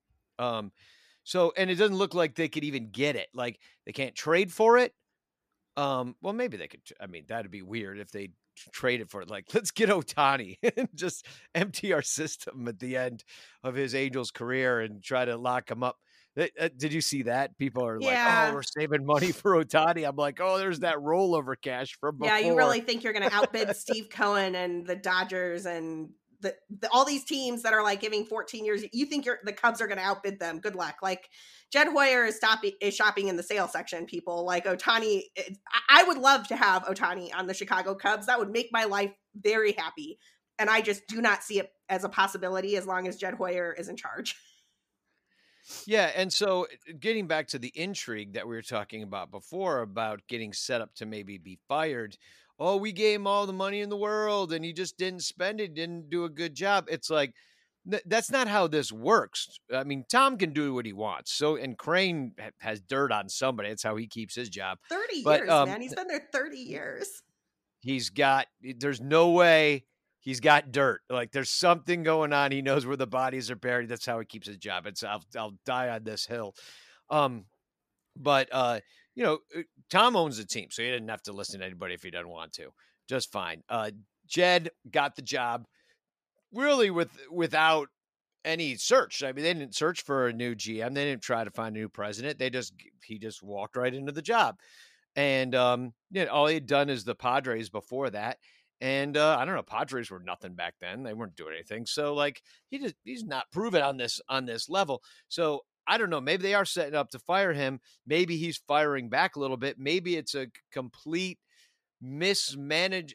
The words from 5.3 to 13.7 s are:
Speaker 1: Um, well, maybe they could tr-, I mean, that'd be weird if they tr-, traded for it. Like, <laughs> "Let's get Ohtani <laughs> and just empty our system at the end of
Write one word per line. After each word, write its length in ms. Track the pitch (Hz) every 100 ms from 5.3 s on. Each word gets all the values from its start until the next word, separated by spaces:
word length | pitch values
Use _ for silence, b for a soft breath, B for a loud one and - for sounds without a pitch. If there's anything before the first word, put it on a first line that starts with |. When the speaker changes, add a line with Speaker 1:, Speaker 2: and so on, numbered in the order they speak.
| _ _ _ _ -
Speaker 1:
Um, 400 | 143 131 123 -
well, 120 | 185
maybe 220 | 220 247 101
they 120 | 76
could 160 | -
tr-, 100 | - -
I 60 | 98
mean, 200 | 85 73
that'd 220 | 113 98
be 120 | 98
weird 360 | 92 113 98 101
if 120 | 98
they 180 | 104 98 _ _ -
tr-, 140 | -
traded 380 | - 127 120 104
for 120 | 101
it. 80 | 90
Like, 160 | 101 -
<laughs> 60 |
"Let's 160 | 233 196
get 180 | - 214
Ohtani 720 | 190 - - 139 139 98 92
<laughs> 140 | 233 -
and 120 | 254
just 320 | 147 175 - - B B
empty 380 | 165 196 - 202
our 100 | 156
system 640 | - - 156 - - 127 120
at 100 | 101
the 160 | 127 127
end 280 | 127 113 - B B B
of 120 | 131